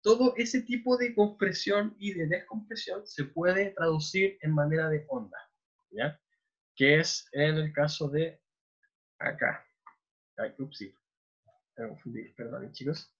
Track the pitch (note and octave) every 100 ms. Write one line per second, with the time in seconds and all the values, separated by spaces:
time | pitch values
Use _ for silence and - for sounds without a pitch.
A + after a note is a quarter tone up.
0 | - A#3 B3+ A3 A#3 B3+ A#3+ A#3+ B3 B3
1 | A#3+ A3+ G#3 G#3 G3 - - G3+ G#3+ -
2 | G3+ F#3 D#3 F3+ - A3 G#3 A3 - G3
3 | G#3 - C#3 E3 F3 F#3 G3 G3 E3 D#3
4 | D3+ F#3+ G3 G3 D#3 D3+ D3 D#3+ D#3+ D3+
5 | - C3 G2+ - - _ _ _ _ G#2
6 | C3+ D3+ _ _ _ _ _ - C3+ D3+
7 | D#3+ - - C#3 D3+ D#3 D#3 D3 D3 -
8 | D3+ D3 E3 - _ _ _ _ _ _
9 | _ _ - - - - - _ - _
10 | _ _ _ - G#2+ - C3+ - G2 _
11 | _ _ _ _ _ _ _ - A2+ -
12 | - A2+ A#2 - A#2 B2 G#2 - C3+ D#3
13 | - _